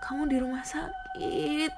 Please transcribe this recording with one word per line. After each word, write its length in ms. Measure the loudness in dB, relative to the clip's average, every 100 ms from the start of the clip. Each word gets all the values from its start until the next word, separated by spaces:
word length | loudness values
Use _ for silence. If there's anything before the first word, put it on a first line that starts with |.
Kamu 240 | -2 0 4
di 80 | 4
rumah 240 | 2 -2
sakit. 1120 | -4 -4 -4 -6 -8 -4 0 2 2 2 0